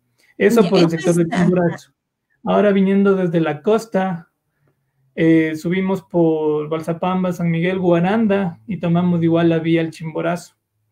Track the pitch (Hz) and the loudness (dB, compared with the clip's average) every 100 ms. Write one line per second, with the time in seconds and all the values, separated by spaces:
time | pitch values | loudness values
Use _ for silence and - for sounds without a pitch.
0 | _ _ _ - 202 233 180 190 170 165 | _ _ _ -2 2 4 2 4 2 0
1 | 175 170 170 - 175 180 170 - - _ | 0 0 0 0 0 2 0 -4 -16 _
2 | _ _ _ _ - 190 202 196 190 196 | _ _ _ _ -2 2 2 2 2 2
3 | 196 190 180 165 156 151 - 220 220 190 | 2 2 0 0 0 -2 0 -2 0 -4
4 | 190 170 - _ _ _ _ _ _ _ | -2 -6 -10 _ _ _ _ _ _ _
5 | _ - 165 165 160 156 170 185 190 190 | _ -2 2 4 2 -4 -4 -2 -2 -4
6 | - 175 165 156 156 151 151 160 160 165 | -4 0 2 2 -2 -2 -4 -6 -6 -4
7 | 185 185 185 175 170 165 180 190 180 170 | -2 -2 -4 -4 -4 -2 -2 -2 0 2
8 | 175 226 220 196 185 - - 175 175 170 | 2 0 0 0 -2 -8 -10 -6 -2 0
9 | 180 175 165 165 170 165 165 165 160 - | 0 0 2 2 2 0 0 0 -2 -6
10 | 160 160 165 170 - _ _ _ _ | -10 -6 -4 -6 -10 _ _ _ _